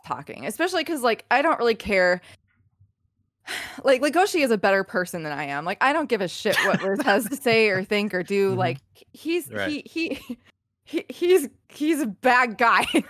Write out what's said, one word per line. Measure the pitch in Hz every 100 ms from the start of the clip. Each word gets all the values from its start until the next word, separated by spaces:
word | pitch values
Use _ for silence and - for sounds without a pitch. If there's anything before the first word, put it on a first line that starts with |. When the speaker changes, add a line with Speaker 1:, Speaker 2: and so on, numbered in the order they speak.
| -
Speaker 1:
talking, | 127 - - 131
especially | - 349 359
'cause, | 320 311
like, | 233 214 -
I | 240
don't | 311 294
really | 240 226
care. | 185 196 180 180 - - _ _ _ _ _ _ _ _ _ _
<sighs> | - - - -
Like, | 262 262
Legoshi | 294 302 403 330
is | 269
a | 220
better | 202 196
person | 190 196 180 180
than | 156
I | 143
am. | 143 143
Like, | 160 202
I | 254
don't | 302 294
give | 214
a | 185
shit | - 214 -
what | 202 190
Riz | 190 196
has | 269 202 226
to | 277
say | 240 226 220
or | 185
think | 202 208 208
or | 185
do. | 175 202 196
Speaker 2:
Mm-hmm. |
Speaker 1:
Like, | 185 180 135 _ _ _
he's, | - 302 349 -
Speaker 2:
Right. | - - 294
Speaker 1:
he, | -
he, | 330 330 285 - 240 _ _
<laughs> | _ _
he, | _ 311 -
he's, | - 349 370 277 - _
he's | - 302 311
a | 262
bad | 185 247 240 254 196
guy. | 233 196 220
<laughs> | 294 -